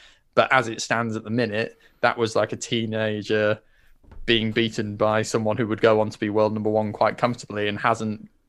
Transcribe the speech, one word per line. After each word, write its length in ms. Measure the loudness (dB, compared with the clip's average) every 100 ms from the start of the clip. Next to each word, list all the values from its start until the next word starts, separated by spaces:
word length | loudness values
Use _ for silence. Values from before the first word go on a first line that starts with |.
| -20 _ _ 2
But 180 | 4
as 140 | 4 2
it 120 | -4
stands 360 | -2 -2 -2 -4
at 80 |
the 60 | -4
minute, 460 | -2 0 -2 -6 -8 _ _
that 160 | 0 2
was 180 | 0 0
like 180 | 0
a 20 | -4
teenager 1040 | -4 -2 -2 -2 -2 -2 0 2 2 0 _ _ -20 _ -20 -6 0
being 260 | 2 2
beaten 440 | 0 0 -2 -6 0
by 260 | 2 2
someone 360 | 0 -2 -2 -2
who 100 | -2
would 140 | 4
go 180 | 4 4
on 100 | 2
to 80 | -2
be 100 | -2
world 240 | 2 2
number 160 | 0 -2
one 240 | 0 -2
quite 240 | 0 0 2
comfortably 500 | -2 -2 -8 -4 -4
and 100 | 0
hasn't 520 | 0 0 -2 -6 -12 _